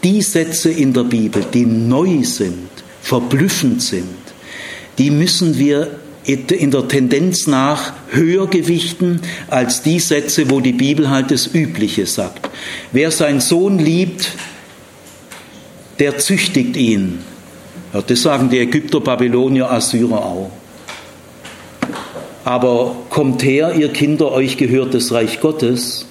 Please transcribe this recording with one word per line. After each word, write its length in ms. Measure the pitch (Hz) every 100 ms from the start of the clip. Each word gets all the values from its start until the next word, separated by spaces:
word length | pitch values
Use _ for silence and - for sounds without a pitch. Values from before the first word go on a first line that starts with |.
Die 200 | 180 208
Sätze 480 | 196 165 165 160 160
in 220 | 165 135
der 100 | 123
Bibel, 420 | 123 117 110 104 95
die 140 | 120 120
neu 560 | 113 113 127 185 165
sind, 460 | 120 - 98 87 90 - - -
verblüffend 800 | - 127 120 139 185 - 135 107
sind, 240 | - 92 92 - - - - - - - - -
die 140 | 139
müssen 480 | 147 175 - 175 131
wir 320 | 143 143 151 - - - -
in 460 | 135 - 131 143
der 160 | 135 123
Tendenz 580 | 139 127 139 180 180 -
nach 480 | 135 135 151 - - -
höher 380 | 131 165 185 190
gewichten 760 | 185 151 170 170 - 180 170 - - -
als 340 | 139 123 -
die 160 | - 170
Sätze, 500 | - 147 147 - 139
wo 100 | 135
die 140 | 127
Bibel 380 | 123 135 147 143
halt 180 | 135 131
das 160 | 131 -
Übliche 540 | 165 151 165 107 - 92
sagt. 420 | - 92 - - - - - -
„Wer 200 | 123 160
seinen 300 | 160 151 139
Sohn 360 | - 170 196 190
liebt, 540 | 156 165 185 - - - - - - - - - - - - - - - - - - -
der 180 | 143 143
züchtigt 580 | - 190 - 143 123 160
ihn.“ 440 | 120 104 95 87 - - - - - - -
Ja, 80 | 101
das 220 | - 120
sagen 260 | 160 139 127
die 80 | 123
Ägypter, 420 | 117 151 - 151
Babylonier, 680 | 131 120 123 123 131 131 123
Assyrer 560 | 123 113 117 117 107 98
auch. 240 | 90 95 - - - - - - - - - - - - - - - - - - -
Aber 520 | - 123 123 120 123 - -
„Kommt 320 | - 139 120
her, 320 | 135 135 160 160
ihr 140 | 147
Kinder, 420 | - 147 151 147
euch 260 | 131 135 131
gehört 380 | 127 127 123 120
das 160 | 117
Reich 300 | 117 113 -
Gottes“ 680 | 156 156 120 120 - - -